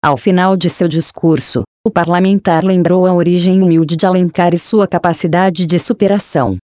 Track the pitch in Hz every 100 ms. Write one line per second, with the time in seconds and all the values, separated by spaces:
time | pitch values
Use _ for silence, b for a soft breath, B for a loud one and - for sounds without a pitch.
0 | 151 139 - 185 185 190 170 - 175 156
1 | - - 165 156 - 123 - _ 226 180
2 | 170 175 190 196 196 165 190 185 175 180
3 | 185 180 170 180 180 185 185 165 160 165
4 | 190 185 180 - 175 170 - 220 196 175
5 | 175 160 170 175 190 170 175 175 - 240
6 | 196 202 - 156 120 92 _